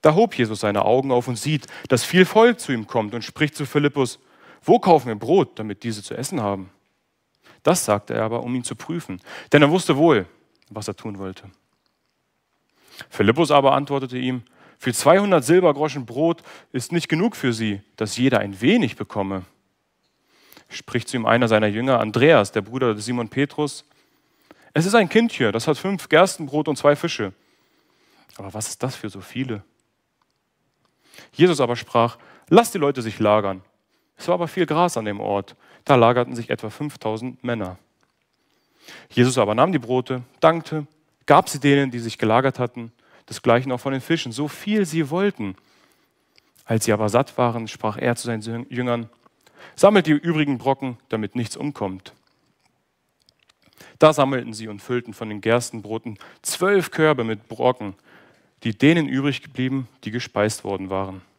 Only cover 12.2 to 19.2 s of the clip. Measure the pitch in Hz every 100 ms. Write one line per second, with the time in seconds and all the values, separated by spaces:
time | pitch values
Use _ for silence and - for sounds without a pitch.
12.2 | _ _ _ _ _ _ _ - - -
13.2 | 131 143 156 143 135 139 143 139 131 127
14.2 | 127 127 - _ - _ 127 113 143 185
15.2 | 202 175 120 180 175 139 151 139 117 117
16.2 | 165 165 - - _ 127 - 170 - 170
17.2 | 220 - 127 113 110 98 _ - 104 -
18.2 | 131 117 101 95 123 233 127 - 104 107